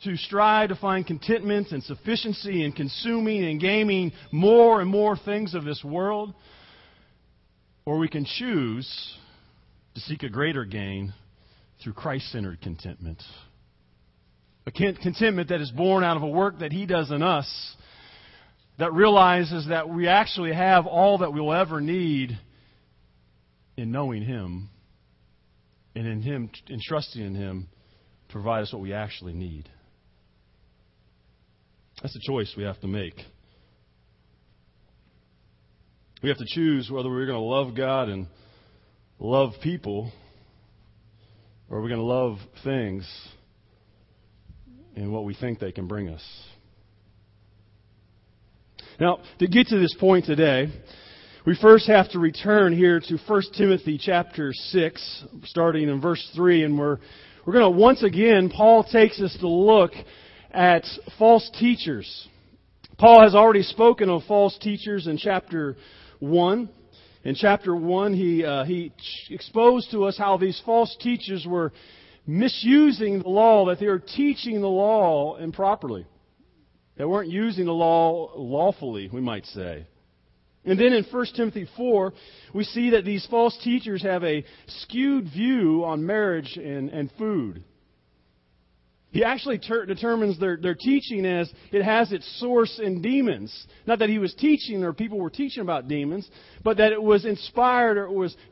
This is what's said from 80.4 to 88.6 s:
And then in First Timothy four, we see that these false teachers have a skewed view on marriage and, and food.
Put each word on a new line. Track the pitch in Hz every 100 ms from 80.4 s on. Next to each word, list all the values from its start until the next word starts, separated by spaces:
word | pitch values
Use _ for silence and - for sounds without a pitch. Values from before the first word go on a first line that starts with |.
| _ _
And | 180 190
then | 247
in | 240
First | - 247 240 -
Timothy | 226 208 175 -
four, | 247 208 190 - - - -
we | 196
see | 208 233 240
that | 226
these | 190 196 -
false | 233 233 -
teachers | 240 240 220 190
have | 190 180
a | 170 151 - - -
skewed | - - 233 277 269
view | 175 151 240 254 170 160
on | 165 156
marriage | 165 214 202 165 135 175
and, | 156 139 139
and | 156 143 -
food. | 220 190 110 85 - _ _ _ _ _ _ _ _ _